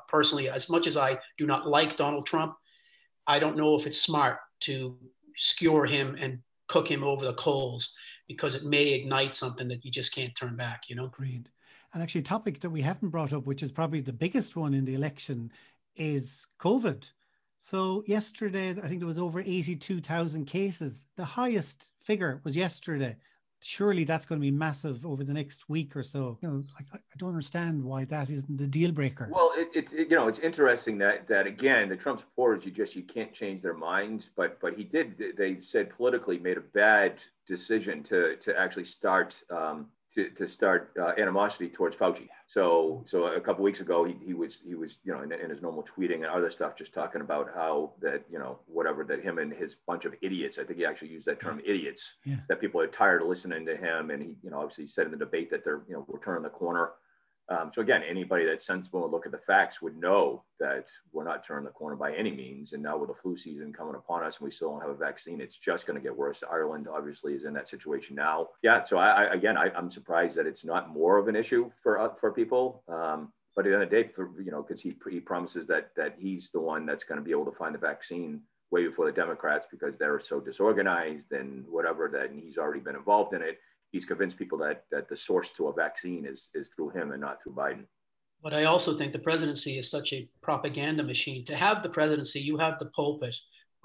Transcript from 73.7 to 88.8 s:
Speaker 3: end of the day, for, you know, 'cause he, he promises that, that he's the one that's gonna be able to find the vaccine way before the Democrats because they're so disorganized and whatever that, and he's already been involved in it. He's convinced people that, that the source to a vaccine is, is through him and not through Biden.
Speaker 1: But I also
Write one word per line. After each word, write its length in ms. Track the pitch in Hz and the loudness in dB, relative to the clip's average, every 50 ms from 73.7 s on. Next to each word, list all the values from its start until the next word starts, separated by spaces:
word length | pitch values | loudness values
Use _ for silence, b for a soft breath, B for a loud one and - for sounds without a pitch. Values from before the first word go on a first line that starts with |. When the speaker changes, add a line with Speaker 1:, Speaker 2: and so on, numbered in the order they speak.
| 95 | 6
Speaker 3:
end 80 | 101 98 | 6 6
of 60 | 87 | 6
the 40 | 104 | 6
day, 120 | 110 113 110 | 4 4 4
for, 240 | - - 95 92 90 82 | 0 -6 -8 -6 -8 -8
you 80 | 98 90 | -8 -6
know, 140 | 78 73 73 | -6 -6 -6
'cause 180 | - 82 - | -8 -10 -8
he, 140 | - 90 - - - 101 | -6 -8 -8 -8 -10 -8
he 80 | 90 85 | -8 -8
promises 480 | 85 - 92 87 87 85 - 90 80 - | -6 -4 -4 -4 -4 -4 -6 -8 -2 0
that, 240 | 85 78 - - _ - | 0 0 0 -2 _ -4
that 160 | 78 76 - - | -4 -4 -4 -4
he's 320 | 92 98 95 87 85 - | -4 -4 -4 -4 -6 -4
the 100 | - 87 | -4 -2
one 280 | 80 80 78 78 80 78 | -2 0 -2 -2 -4 -4
that's 160 | 73 71 - | -6 -6 -6
gonna 180 | - 80 76 | -8 -8 -6
be 80 | 73 80 80 73 | -2 0 0 0
able 80 | 76 | 0
to 120 | - 76 - | -2 -4 -6
find 140 | 85 80 76 | -6 -6 -4
the 100 | 76 - 76 | -2 -2 -2
vaccine 500 | 76 - - - 87 87 85 78 76 73 - _ _ _ _ _ | -2 -4 -8 -8 -8 -6 -6 -6 -8 -10 -12 _ _ _ _ _
way 160 | - 87 87 82 | 2 2 2 2
before 180 | 80 - 82 | 2 0 0
the 60 | 76 - 92 85 | 2 2 2 0
Democrats 440 | 82 82 - - 78 76 76 - - | 0 -2 -2 0 0 0 0 -2 -6
because 280 | - - 73 73 71 - | -8 -6 -6 -6 -2 -2
they're 220 | 76 73 73 69 | 0 0 0 0
so 200 | - - - 71 | -2 -4 -4 -4
disorganized 920 | 69 - - - 98 110 107 98 98 95 90 85 82 80 78 73 73 _ | -4 -6 0 2 4 4 4 4 4 2 2 2 0 -2 -6 -8 -8 _
and 320 | 73 69 67 67 67 65 67 78 | -6 -6 -6 -8 -10 -12 -12 -4
whatever 420 | 82 82 82 82 82 78 80 73 | -2 0 0 0 0 0 -2 -2
that, 200 | 71 69 67 67 | 0 -2 -2 -4
and 100 | 71 73 | -6 -10
he's 160 | 80 80 - 82 | -14 -8 -6 -4
already 220 | 78 76 76 73 | -2 -2 -4 -4
been 160 | - 76 71 | -6 -8 -10
involved 400 | 69 71 98 104 107 101 - 98 | -4 2 4 4 6 4 2 0
in 80 | 87 82 | -2 -2
it. 160 | 80 80 b b b b b b _ | -4 -6 b b b b b b _
He's 120 | - 92 - | -8 -8 -4
convinced 320 | - 90 - 98 90 90 | -4 0 0 0 -2 -2
people 220 | - 98 - 80 76 | -6 -6 -6 -4 -2
that, 260 | 78 76 73 - - _ | -2 -2 -2 -4 -6 _
that 160 | 76 71 71 - | -4 -4 -4 -6
the 80 | 73 | -8
source 360 | 73 - - 92 90 87 - | -10 -2 0 0 0 0 -2
to 180 | - - 82 73 | -4 -4 -4 -2
a 40 | 71 | 0
vaccine 520 | 78 80 76 - - - 90 90 85 73 | 0 -2 -2 -2 -6 -6 -6 -6 -6 -8
is, 240 | 69 67 67 - - - | -10 -10 -12 -14 -10 -10
is 140 | 80 69 - | -10 -10 -10
through 220 | - - 78 73 | -8 -8 -8 -6
him 240 | 78 90 80 71 69 | -4 -6 -6 -6 -6
and 80 | 69 | -8
not 200 | 71 69 69 - | -8 -8 -10 -10
through 120 | - - 65 | -14 -12 -8
Biden. 320 | 65 69 69 64 52 50 - _ _ _ _ _ _ _ _ _ _ 156 | -4 -4 -4 -4 -6 -12 -18 _ _ _ _ _ _ _ _ _ _ -8
Speaker 1:
But 100 | 151 147 | -4 0
I 120 | 151 151 | 2 4
also 320 | 160 165 180 | 4 4 4